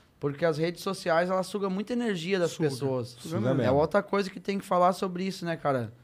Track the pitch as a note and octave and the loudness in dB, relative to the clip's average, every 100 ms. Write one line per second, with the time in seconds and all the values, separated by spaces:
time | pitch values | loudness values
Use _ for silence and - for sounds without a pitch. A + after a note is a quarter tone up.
0 | _ _ C#3+ C#3 E3 D3+ E3 E3+ - F#3+ | _ _ -6 0 0 2 0 -2 -6 -4
1 | F3+ E3 F3+ F#3 F3+ G#3 G3 F#3 G#3+ A#3+ | 2 2 2 0 -2 -4 -2 -4 -2 -2
2 | A#3+ F#3+ D#3+ F#3+ E3+ - D#3 B2+ C3+ C3 | -2 -2 0 0 0 0 -2 0 -2 -2
3 | A#2+ - E3 C#3 A#2 C3+ A#2+ C3+ D#3 G3+ | -4 -10 -6 -2 2 2 4 4 4 2
4 | G3 G3+ G3 - - G3 - F3+ F3+ F#3 | 2 0 -2 -6 -4 -4 0 4 4 4
5 | F#3+ F3 F#3+ F3+ E3+ D#3+ C#3+ C3 A2 - | -2 -2 -4 -4 -4 -2 0 0 0 -8